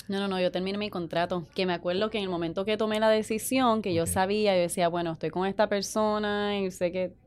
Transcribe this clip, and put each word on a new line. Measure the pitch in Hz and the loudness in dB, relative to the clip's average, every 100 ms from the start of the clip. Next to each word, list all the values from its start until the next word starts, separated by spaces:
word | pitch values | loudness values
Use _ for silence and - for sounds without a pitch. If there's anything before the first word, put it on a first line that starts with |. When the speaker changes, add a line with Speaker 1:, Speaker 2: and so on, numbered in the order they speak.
| - | -6
Speaker 1:
No, | 196 | -4
no, | 196 | -2
no, | 185 | 0
yo | 180 | 0
terminé | 180 190 202 | 0 -4 -4
mi | 208 | -4
contrato, | 190 165 165 175 180 160 - | -6 -4 -2 -2 -2 -4 -2
que | 185 | -2
me | |
acuerdo | 170 175 180 220 | -2 -2 -2 -2
que | 220 | -2
en | 190 | -4
el | |
momento | 170 170 170 196 | -2 -2 -2 -2
que | 214 | 0
tomé | 220 214 | 0 2
la | 220 | 4
decisión, | 220 214 220 - 262 247 220 | 4 2 -4 0 2 4 2
que | 202 | 2
yo | 165 | 0
Speaker 2:
Ok. | 170 | 2
Speaker 1:
sabía, | 190 190 214 208 185 | 0 2 2 4 4
yo | |
decía, | 175 185 170 | 2 2 0
"Bueno, | 175 170 | 2 -2
estoy | 160 160 | -4 -4
con | 175 190 | -2 -2
esta | 190 208 | 0 2
persona | 202 196 220 214 214 208 208 208 202 | 0 0 0 2 2 0 0 0 0
y | 190 | -2
sé | 185 175 | -2 -2
que | 185 180 - | 0 -4 -6